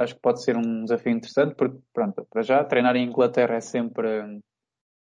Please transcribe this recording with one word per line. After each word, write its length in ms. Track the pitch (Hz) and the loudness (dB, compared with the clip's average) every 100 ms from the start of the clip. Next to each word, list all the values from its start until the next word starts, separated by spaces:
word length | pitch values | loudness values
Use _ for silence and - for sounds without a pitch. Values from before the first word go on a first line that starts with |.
acho 140 | 120 | -4
que 60 | - | -2
pode 200 | 127 120 | 0 0
ser 160 | - 117 | 0 0
um 280 | 113 113 | 0 -4
desafio 260 | 113 117 123 | -2 -2 0
interessante, 460 | 117 - - 147 - | -2 -2 0 0 0
porque, 200 | 131 131 _ | -4 -4 _
pronto, 320 | - 104 - - | -4 -4 -4 -6
para 120 | 113 | -4
já, 200 | 113 135 | 2 2
treinar 320 | - 131 123 | 4 2 4
em 140 | 123 123 | 2 0
Inglaterra 480 | 120 120 127 117 113 | 2 2 4 2 0
é 40 | |
sempre, 800 | - 127 117 120 113 107 104 104 _ _ _ _ _ _ _ | -4 -4 -4 -4 -2 -4 -6 -14 _ _ _ _ _ _ _